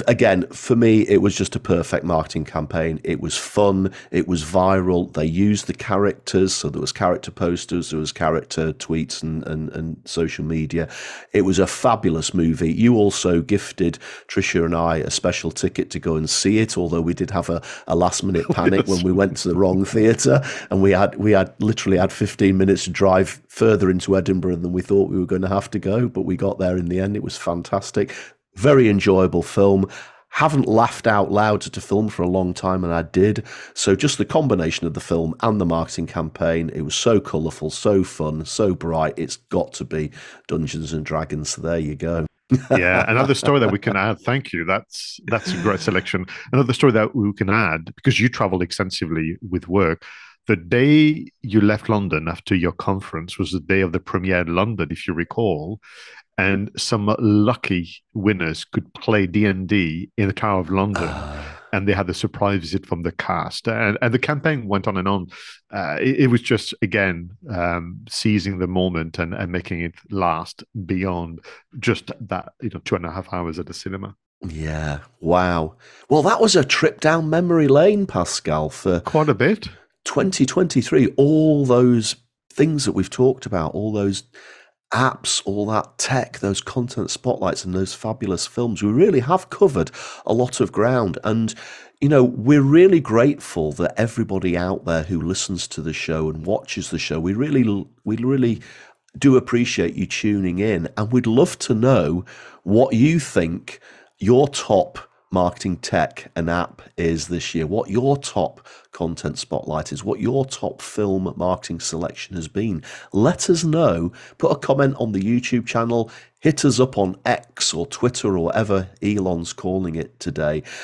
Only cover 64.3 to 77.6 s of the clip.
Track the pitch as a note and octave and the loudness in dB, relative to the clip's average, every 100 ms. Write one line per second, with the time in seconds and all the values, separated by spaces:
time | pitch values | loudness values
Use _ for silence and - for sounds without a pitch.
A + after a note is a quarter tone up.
64.3 | D3 D#3+ D3 G#2+ G2 F#2+ G2 F#2+ G2 F2 | -2 -2 -4 -2 -2 -2 -2 0 -2 -4
65.3 | - - - _ G2+ E2 D2+ C3 C3+ C3+ | -14 -20 -20 _ -8 -6 -2 0 2 4
66.3 | A#2 - A2+ - - F#2+ G#2+ F#2+ E2+ F2 | 2 2 -2 -2 -12 -4 0 0 -2 -8
67.3 | G2 - F#2+ F2 F2 E2+ G2 - - A2+ | -16 -10 -4 -2 -4 -6 -14 -12 -4 0
68.3 | G#2 F2+ F#2 F2+ F#2 F#2 E2+ E2 F2 E2+ | 2 0 -4 -2 0 0 -2 -4 -6 -6
69.3 | G2 F#2 F2+ - E2+ E2+ - - G2 F2 | -6 -6 -6 -6 -8 -8 -10 -8 -2 -2
70.3 | D#2+ E2 - - A2+ E2+ F#2+ F#2+ F2 E2+ | -2 -6 -16 -14 -10 -6 -4 -2 -4 -6
71.3 | E2 - - _ C3+ A2+ G#2+ - - G#2+ | -12 -20 -20 _ -6 -2 -2 -6 -14 -10
72.3 | F#2 - - A#2 F#2+ - F#2+ E2+ F2 F2+ | -8 -10 -12 -10 -10 -4 -4 -4 -10 -8
73.3 | F2+ E2+ E2 E2+ E2+ F#2+ F#2+ G2+ G2+ _ | -8 -6 -8 -12 -12 -10 -10 -12 -16 _
74.3 | _ F#2+ D#2 D#2 D#2 D#2 D2 - _ E2 | _ -12 -8 -6 -6 -6 -8 -12 _ 0
75.3 | F2+ F2+ E2+ D#2+ - - - - D3+ D#3+ | 2 2 0 -4 -8 -20 -14 0 2 4
76.3 | A#3 A3 F3 C3+ - D#3 - D#3 E3 D#3 | 4 4 4 2 2 0 2 0 2 0
77.3 | D#3+ F3 E3 | 0 2 4